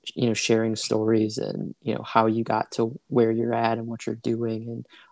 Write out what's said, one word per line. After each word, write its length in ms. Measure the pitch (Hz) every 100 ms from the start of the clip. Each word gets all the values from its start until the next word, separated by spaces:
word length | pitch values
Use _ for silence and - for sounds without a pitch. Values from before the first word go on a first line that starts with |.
| - -
you 120 | 123
know, 60 |
sharing 420 | 107 - 113 113 107
stories 640 | - 110 110 110 107 110
and, 380 | 110 - - -
you 120 | - 120
know, 80 |
how 240 | 117 117 113
you 160 | 113
got 280 | 113 110 -
to 240 | - 113 135 -
where 240 | 143 113
you're 220 | 113 117
at 240 | 117 117 113
and 100 | 117
what 180 | 117 -
you're 100 | 117
doing 480 | 117 113 117 110 113
and 160 | 117 123 - -